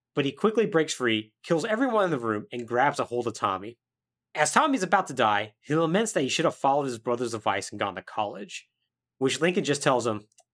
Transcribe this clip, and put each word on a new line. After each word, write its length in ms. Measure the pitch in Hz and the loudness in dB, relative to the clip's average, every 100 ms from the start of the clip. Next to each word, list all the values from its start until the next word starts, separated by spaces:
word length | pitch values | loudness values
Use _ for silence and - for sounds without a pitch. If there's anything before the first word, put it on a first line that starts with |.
| _ | _
but 120 | - 139 | -2 -2
he 60 | |
quickly 340 | - 208 220 202 | 2 0 2 0
breaks 280 | 160 156 | 0 0
free, 380 | - 123 110 107 _ | 0 0 0 -4 _
kills 200 | - 165 220 | -2 0 0
everyone 400 | 220 269 220 185 | 0 0 2 0
in 60 | |
the 80 | 143 | 0
room, 260 | 117 107 - | -2 -4 -4
and 160 | 123 113 | -10 -4
grabs 320 | 120 139 139 | 2 2 2
a 60 | 117 | -4
hold 200 | 120 117 | -2 -4
of 60 | |
Tommy. 440 | 110 107 95 104 - _ _ _ _ _ - | -2 -2 -2 -6 -16 _ _ _ _ _ 0
As 160 | 147 | 4
Tommy's 320 | 233 302 262 | 4 4 0
about 240 | 180 196 185 | 2 2 0
to 60 | |
die, 400 | 127 110 104 107 _ | 2 2 2 -2 _
he 140 | - 151 | -4 0
laments 360 | 165 185 226 | 2 2 0
that 100 | 175 | -2
he 80 | 131 | -2
should 160 | - 160 | 0 -2
have 100 | - | 2
followed 300 | - - 139 | 2 2 0
his 140 | 117 | -4
brother's 340 | 123 120 123 | -4 -2 -2
advice 380 | 110 107 101 - | -2 -2 -2 -4
and 80 | 104 | -4
gone 160 | 104 92 | -4 -4
to 60 | |
college. 640 | - - 104 95 101 - - _ _ _ _ _ | -10 -4 -4 -6 -14 -16 -18 _ _ _ _ _
Which 220 | 131 - | -2 0
Lincoln 220 | 165 185 | 0 0
just 180 | 139 143 | 0 0
tells 240 | - 127 113 | 2 2 0
him, 220 | 107 - _ _ | -4 -8 _ _